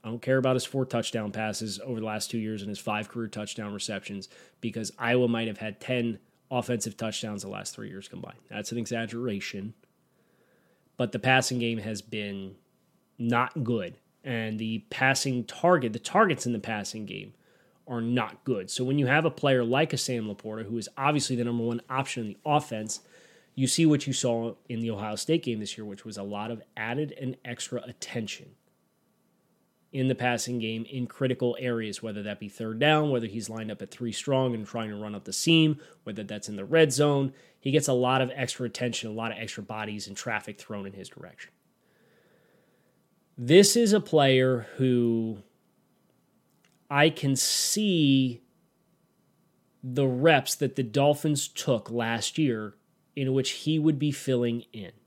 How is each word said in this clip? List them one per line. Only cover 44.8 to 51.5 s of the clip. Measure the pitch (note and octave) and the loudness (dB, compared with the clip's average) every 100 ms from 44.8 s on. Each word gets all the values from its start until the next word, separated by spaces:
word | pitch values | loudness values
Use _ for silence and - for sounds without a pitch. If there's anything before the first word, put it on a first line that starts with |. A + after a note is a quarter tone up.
| C3 B2 A#2+ A#2 A2+ G#2 - _ _ _ _ _ _ _ _ _ _ _ _ _ _ | 4 6 4 2 -2 -6 -14 _ _ _ _ _ _ _ _ _ _ _ _ _ _
I | C#3+ D#3 | 6 6
can | D#3 C#3 C3+ | 6 0 2
see | - - - G#3 G#3+ F3 C#3+ C3+ C3 A#2 _ _ _ _ _ _ _ _ _ _ _ _ _ _ | 2 0 0 2 2 6 6 6 4 -2 _ _ _ _ _ _ _ _ _ _ _ _ _ _
the | C3 B2 C#3 | -6 2 2
reps | B2 D#3+ D3 C3 | 4 6 6 4
that | - C3 - | -2 -2 0
the | |
Dolphins | A#2+ B2 C#3 C#3+ D#3 C#3+ | -2 4 4 4 2 0
took | - | -2